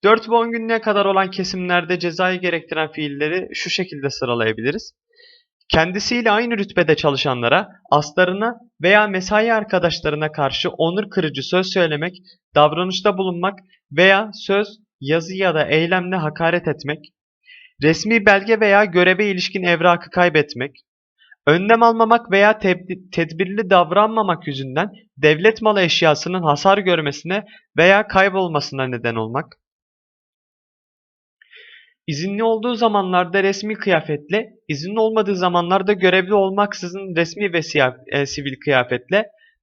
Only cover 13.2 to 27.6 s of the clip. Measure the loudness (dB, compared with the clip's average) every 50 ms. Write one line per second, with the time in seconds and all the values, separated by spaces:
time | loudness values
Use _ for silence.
13.2 | -4 -4 -4 -4 -4 -6 -6 -6 _ _ _ _ _ _ 0 4 6 6 6 4
14.2 | 2 -2 -10 -16 -4 -2 0 0 0 -2 -8 _ _ _ _ _ -4 -2 -2 -2
15.2 | -2 -4 -6 -2 -2 0 2 0 0 2 2 0 2 2 0 -2 -2 -2 -4 -4
16.2 | -4 -4 -4 -2 -2 0 0 0 -2 -4 -6 -6 -6 -8 -8 -8 -10 -20 _ _
17.2 | _ _ _ _ _ _ -20 -20 -20 _ _ _ 2 2 2 2 0 0 0 2
18.2 | 4 4 4 4 4 2 2 2 4 4 4 4 4 4 4 4 4 4 4 2
19.2 | 0 -2 -2 -4 -6 -6 -6 -4 0 0 0 2 4 2 2 2 -2 -6 0 2
20.2 | 2 4 4 2 0 0 -4 -8 -8 -8 _ _ _ _ _ _ _ _ _ _
21.2 | _ _ -20 _ _ 2 2 2 4 2 4 6 6 4 4 4 2 4 4 2
22.2 | 2 2 2 4 4 4 4 2 2 0 0 0 -2 -12 -12 -12 -12 -8 -4 -4
23.2 | -4 -4 -2 -6 -6 -4 -4 -6 0 4 4 4 4 4 2 2 2 2 0 -2
24.2 | -2 -2 -2 -4 -4 -8 -8 -8 -8 -6 -4 -4 -4 -4 -6 -16 _ _ _ 2
25.2 | 4 4 4 6 4 2 2 2 0 0 2 2 2 0 0 2 2 2 2 2
26.2 | -2 -6 -6 -2 0 0 0 2 4 2 2 2 2 0 0 0 -2 -4 -6 -8
27.2 | -8 -6 -6 -6 -6 -10 -20 -20